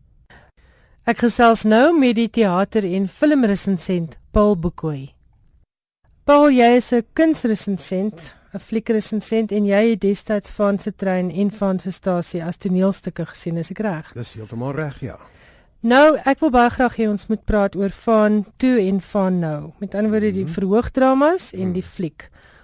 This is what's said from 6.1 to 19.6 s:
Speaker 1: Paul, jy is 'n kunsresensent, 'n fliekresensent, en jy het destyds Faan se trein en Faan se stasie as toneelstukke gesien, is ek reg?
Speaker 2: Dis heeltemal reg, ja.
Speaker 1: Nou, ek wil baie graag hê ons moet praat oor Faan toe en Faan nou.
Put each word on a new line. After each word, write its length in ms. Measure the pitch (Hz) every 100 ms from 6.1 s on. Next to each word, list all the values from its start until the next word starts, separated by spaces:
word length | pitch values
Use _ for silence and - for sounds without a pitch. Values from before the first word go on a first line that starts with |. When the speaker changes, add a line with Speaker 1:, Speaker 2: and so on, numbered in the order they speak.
| _ -
Speaker 1:
Paul, 260 | 285 294
jy 240 | 254 233 247
is 160 | -
'n 120 | 240 -
kunsresensent, 1200 | - 320 294 233 214 - 190 - 185 214 - - - _
'n 60 | 190
fliekresensent, 920 | - 226 233 220 - 214 - 220 214
en 140 | 208 202
jy 240 | 196 226
het 100 | 214
destyds 480 | 202 202 - 208 -
Faan 300 | - 202 202
se 120 | 214 -
trein 360 | 190 185 180
en 200 | 165 202
Faan 280 | 202 196 185
se 120 | 190
stasie 520 | - 190 175 - 175
as 140 | 165 -
toneelstukke 680 | 196 180 190 - 180 - 160
gesien, 320 | - 175 165
is 140 | 160
ek 80 | 190
reg? 320 | 214 160 -
Speaker 2:
Dis 200 | 120 113
heeltemal 400 | 113 107 117 131 139
reg, 240 | 151 147
ja. 180 | 120 - - _ - _ _ -
Speaker 1:
Nou, 340 | 226 254 302 294 269
ek 140 | 277
wil 100 | 311
baie 180 | 240 240
graag 260 | - 247 -
hê 120 | 214
ons 180 | 208 -
moet 160 | 220 -
praat 300 | 214 196 185
oor 140 | 196
Faan 560 | - - 220 214 214 196 -
toe 220 | 254 247
en 200 | 190 196
Faan 380 | - 208 190 180
nou. 320 | 160 151